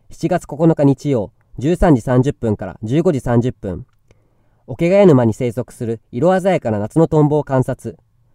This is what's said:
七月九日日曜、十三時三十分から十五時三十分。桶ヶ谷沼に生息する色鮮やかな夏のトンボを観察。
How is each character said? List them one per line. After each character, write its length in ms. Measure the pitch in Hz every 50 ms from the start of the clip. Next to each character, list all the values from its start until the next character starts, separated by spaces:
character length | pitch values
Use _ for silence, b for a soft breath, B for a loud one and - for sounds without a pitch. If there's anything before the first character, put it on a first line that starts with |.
| _ _
七 200 | - - 170 160
月 180 | 180 160 -
九 80 | - 147 131 170
日 180 | 165 156 - 143
日 260 | 139 135 _ - 143
曜、 200 | 135 113 92 - _ _ _ _ - 110
十 160 | 117 160 180
三 180 | - 202 175 143
時 80 | 113
三 220 | - 135 123 127 123
十 100 | 143 -
分 220 | _ 117 110 101
か 100 | - 104
ら 140 | 92 - -
十 220 | 107 107 131 165 156
五 80 | 185
時 80 | 147 120
三 220 | - 127 117 120
十 100 | 117 127
分。 340 | - _ - 98 87 82 131 _ _ _ _ _ _ _ _ _ _ _ _ _ _ _ _
桶 240 | - 123 - 170 175
ヶ 60 | 196
谷 120 | 202 202
沼 180 | 175 139 127 120
に 80 | 113 104
生 180 | - 127 120
息 220 | 107 127 113 - -
す 120 | - 123
る 160 | 110 117 110 _ _
色 280 | 117 123 151 180 185 185
鮮 120 | 175 196 175
や 60 | 135
か 120 | - 113
な 80 | 107 101
夏 180 | 104 - -
の 100 | 160 165
ト 140 | 151 160 151
ン 60 | 147
ボ 100 | 143 151
を 60 | 147 -
観 200 | - 135 131 135
察。 340 | 135 123 _ - - - _ _ _ _ _ _ _